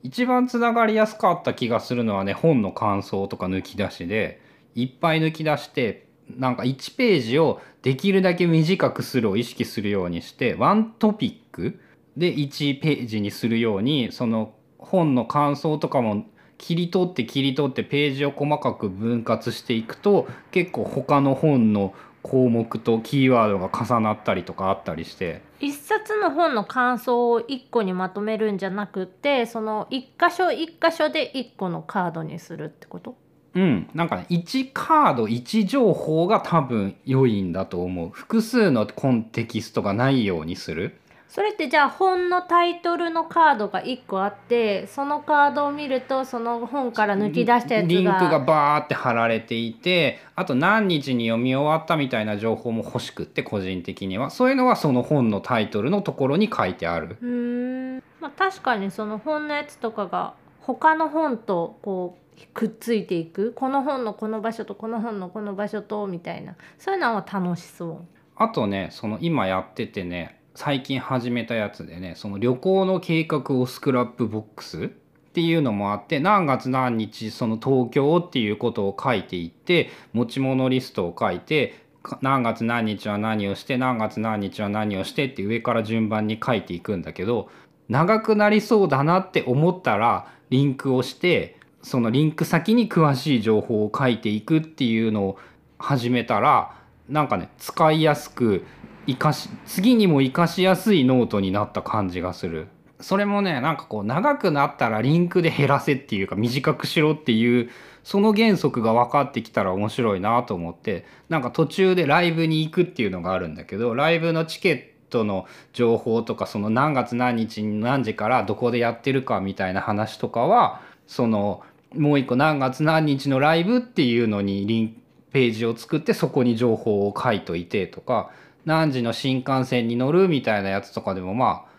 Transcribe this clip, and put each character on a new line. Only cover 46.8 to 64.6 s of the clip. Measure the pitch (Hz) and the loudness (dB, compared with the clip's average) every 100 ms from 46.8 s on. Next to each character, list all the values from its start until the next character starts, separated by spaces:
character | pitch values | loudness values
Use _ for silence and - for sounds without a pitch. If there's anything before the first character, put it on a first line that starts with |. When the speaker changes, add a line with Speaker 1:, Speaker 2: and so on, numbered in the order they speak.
| 254 | -4
Speaker 2:
か | 226 208 | 0 0
ら | 196 | 2
抜 | 208 | 0
き | 151 233 | 0 4
出 | 240 | 4
し | 240 | 4
た | 220 | 0
や | |
つ | |
が | 180 | 4
Speaker 1:
リ | 180 | 4
ン | 190 | 4
ク | 190 180 | 4 4
が | 160 | 4
バ | 131 156 143 147 | 4 4 6 2
ー | 143 | 0
っ | |
て | - | -2
貼 | 127 | 0
ら | 117 117 | 2 2
れ | 113 | 0
て | - 117 | -2 -4
い | 117 | -4
て、 | 113 175 180 143 - - - | -4 0 2 2 0 -12 -8
あ | 180 | -2
と | 127 | 2
何 | 170 214 202 | 4 4 2
日 | 160 139 | 0 0
に | 123 113 | -2 0
読 | 113 | 0
み | 123 131 | 0 2
終 | 147 | 2
わ | 156 | 0
っ | 156 | 0
た | 160 | 0
み | 135 | 0
た | 123 | -2
い | 107 | -2
な | 104 | -2
情 | 113 107 | -2 -2
報 | 123 | -2
も | 113 | -6
欲 | - 120 | -4 -6
し | - | -8
く | - | -10
っ | - | -8
て、 | - | -8
個 | - 107 | -6 -6
人 | 92 92 | -4 -6
的 | 87 90 98 | -8 -8 -6
に | 95 | -4
は。 | 135 | -6
そ | - 254 | 0 0
う | |
い | |
う | 269 | 2
の | 254 | 2
は | 208 | 2
そ | 160 | 2
の | 127 | 0
本 | 120 151 120 | 2 2 2
の | 101 | 0
タ | - 120 | -2 -2
イ | 107 | 0
ト | 107 | -2
ル | 113 | -2
の | 202 | -2
と | 185 | -4
こ | 135 131 | -2 0
ろ | 156 | 2
に | 214 - | 0 0
書 | 95 | -2
い | |
て | 90 85 | -2 -4
あ | 85 | -4
る。 | 80 - | -6 -10
Speaker 2:
う | 240 | -6
ー | 240 240 240 247 254 262 262 | -6 -4 -4 -6 -6 -10 -12
ん。 | - _ | -16 _
ま | 311 | -14
あ、 | - | -4
確 | 381 381 | -4 -2
か | - 226 | -4 -2
に | 196 | -4
そ | 190 214 | -6 -8
の | 214 | -8
本 | 294 302 302 | -6 -6 -4
の | |
や | 294 294 | -6 -8
つ | - | -8
と | 233 | -8
か | 220 190 | -6 -6
が | 180 180 - _ _ | -4 -6 -10 _ _
他 | - 240 311 320 | -8 2 4 4
の | 320 | 0
本 | 302 311 226 | 0 -2 -2
と | - 180 165 - | -2 -2 -2 -8
こ | - 185 180 - | -8 -6 -6 -12
う | _ _ - - | _ _ -18 -6
く | 220 | -6
っ | 220 | -6
つ | - 226 | -2 -2
い | 180 | -2
て | |
い | 175 165 | -4 -4
く。 | - 214 | -4 -4
こ | 240 262 | -2 -2
の | 277 | -2
本 | 269 269 | -2 -4
の | 233 202 | -4 -6
こ | 220 | -6
の | 220 | -4
場 | 214 | -6
所 | 226 | -6